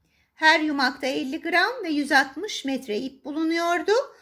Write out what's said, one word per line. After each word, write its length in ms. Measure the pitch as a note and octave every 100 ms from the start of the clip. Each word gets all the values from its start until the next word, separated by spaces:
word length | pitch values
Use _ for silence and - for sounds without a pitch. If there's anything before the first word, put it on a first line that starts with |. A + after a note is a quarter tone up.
| _ _ _
Her 260 | _ D#4 E4
yumakta 460 | D4+ C#4+ B3+ C4 C4
elli 340 | D4 C4 D#4
gram 440 | D#4+ F4 G4 B4+
ve 40 | F4+
yüz 240 | D4 C#4+
altmış 520 | C#4+ C4+ D#4 G#4 -
metre 340 | C4+ C4 C4 G#3
ip 260 | C4 C4+
bulunuyordu. 680 | C#4 D4 D#4+ E4+ E4+ F4 F4 A4+ - -